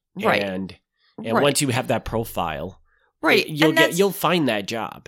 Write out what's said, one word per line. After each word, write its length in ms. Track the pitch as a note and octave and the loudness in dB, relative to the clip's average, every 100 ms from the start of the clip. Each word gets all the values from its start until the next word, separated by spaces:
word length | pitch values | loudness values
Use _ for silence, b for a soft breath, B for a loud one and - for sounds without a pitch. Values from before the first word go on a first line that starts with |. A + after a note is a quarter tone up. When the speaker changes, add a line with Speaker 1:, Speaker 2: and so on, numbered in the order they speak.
| _ F#3 | _ -4
Speaker 1:
Right. 260 | G#3 E3+ | 0 0
Speaker 2:
And, 360 | G3+ F#3+ F#3+ - _ _ _ - | -2 -6 -8 -14 _ _ _ -12
and 180 | A2+ B2 | -2 2
Speaker 1:
Right. 80 | |
Speaker 2:
once 160 | C#3+ C#3 | 2 2
you 60 | C#3+ | 0
have 180 | A#2+ B2+ | 0 0
that 180 | A2+ - | -2 -2
profile, 720 | A2+ A2+ G2 E2+ D2 F2+ - _ _ _ _ | -4 -4 -4 -4 -4 -8 -12 _ _ _ _
Speaker 1:
Right, 240 | D#4+ G3+ - | 2 2 2
Speaker 2:
you'll 220 | D3+ D#4+ | 2 2
Speaker 1:
and 80 | D#4+ | 4
Speaker 2:
get, 80 | D#4+ | 2
Speaker 1:
that's 100 | E3+ | 2
Speaker 2:
you'll 120 | G3 | 0
find 360 | - D#3 F3 C3 | 2 0 2 2
that 200 | G#2+ F#2+ | 0 -4
job. 400 | A2+ G#2 - | -6 -8 -10